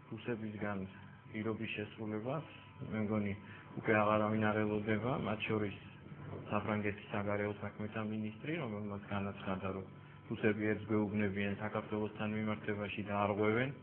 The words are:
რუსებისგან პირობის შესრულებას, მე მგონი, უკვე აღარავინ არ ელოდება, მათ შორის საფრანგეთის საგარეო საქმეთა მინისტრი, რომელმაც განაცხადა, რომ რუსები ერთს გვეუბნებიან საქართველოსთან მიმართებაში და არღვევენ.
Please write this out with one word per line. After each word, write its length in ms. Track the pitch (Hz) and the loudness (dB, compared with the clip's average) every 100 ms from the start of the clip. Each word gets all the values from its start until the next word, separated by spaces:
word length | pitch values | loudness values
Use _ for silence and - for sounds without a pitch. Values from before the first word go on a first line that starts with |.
რუსებისგან 760 | - 113 - 117 110 107 104 101 95 - - - - | -10 -8 -4 -2 -2 -4 -2 -2 -4 -8 -16 -16 -10
პირობის 460 | 110 107 107 110 | -4 -2 -2 -2
შესრულებას, 720 | - 104 - 107 107 113 156 - - - - | -4 -6 -6 -4 -2 -2 -4 -6 -14 -16 -10
მე 160 | - 107 | -4 0
მგონი, 340 | 107 110 101 98 - - - | 2 2 2 -2 -8 -14 -10
უკვე 200 | - - | -4 6
აღარავინ 500 | 107 104 107 107 110 | 6 8 6 6 4
არ 140 | 107 107 | 4 6
ელოდება, 540 | 107 107 104 107 113 139 | 4 2 2 2 2 0
მათ 220 | 104 104 | 0 0
შორის 360 | - 110 104 101 - - - - - - | 2 2 2 -4 -12 -16 -14 -12 -8 -8
საფრანგეთის 680 | - 104 104 107 104 104 - | 0 0 2 2 0 -2 -4
საგარეო 440 | 107 101 104 104 104 | -2 0 2 0 -2
საქმეთა 460 | 104 - 107 113 | -6 -6 -6 -2
მინისტრი, 500 | 107 110 107 110 139 170 | -2 -2 -4 -6 -4 -2
რომელმაც 480 | 127 104 104 101 101 | -2 -4 -4 -6 -4
განაცხადა, 640 | 101 98 98 - 92 95 | -2 -2 -4 -2 -2 -2
რომ 260 | 95 95 - - - | -4 -6 -12 -16 -18
რუსები 440 | - 117 113 104 107 | -8 0 2 2 2
ერთს 200 | 104 104 | 0 2
გვეუბნებიან 680 | 107 104 104 104 98 101 98 | 2 4 2 2 2 -2 0
საქართველოსთან 760 | 107 110 104 107 107 - 107 | -2 -2 -2 -2 -2 -2 -2
მიმართებაში 720 | 107 107 107 - 104 101 95 | 0 0 -2 -2 -2 -2 -4
და 120 | 101 101 | 0 2
არღვევენ. 520 | 104 104 107 110 131 139 | 4 6 6 6 2 -2